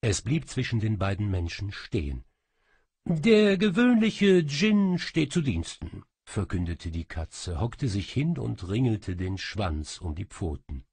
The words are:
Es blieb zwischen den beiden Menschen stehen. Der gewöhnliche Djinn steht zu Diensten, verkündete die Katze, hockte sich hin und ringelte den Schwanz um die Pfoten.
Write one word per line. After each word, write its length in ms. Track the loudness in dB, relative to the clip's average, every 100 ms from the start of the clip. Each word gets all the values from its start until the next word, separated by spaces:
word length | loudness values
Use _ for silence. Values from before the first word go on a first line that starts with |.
Es 200 | 0 -2
blieb 280 | 0 -2 -2
zwischen 300 | -4 -2 0
den 180 | 0 0
beiden 320 | 0 0 0
Menschen 420 | 0 -2 -6 -8
stehen. 520 | -8 -6 -4 -4 -6 -12 _ _ _ _ _ _ _
Der 520 | -4 0 6 6 6 4
gewöhnliche 840 | 2 4 6 6 4 4 6 6
Djinn 540 | 4 2 4 4 4 0
steht 360 | -2 -2 0
zu 80 | 0
Diensten, 640 | 0 0 -4 -8 -12 -12 -18 _
verkündete 640 | -8 -4 -2 -2 -2 -4 -6
die 160 | -6
Katze, 540 | -6 -8 -10 -10 -8 -4
hockte 280 | -4 -2 -2
sich 240 | -2 -2
hin 260 | -2 -2 -2
und 300 | -4 -6 -4
ringelte 460 | 0 2 0 -4
den 220 | -6 -4 -6
Schwanz 640 | -8 -4 -4 -4 -6 -10
um 160 | -8
die 100 | -8
Pfoten. 600 | -10 -6 -6 -6 -10 -14 -14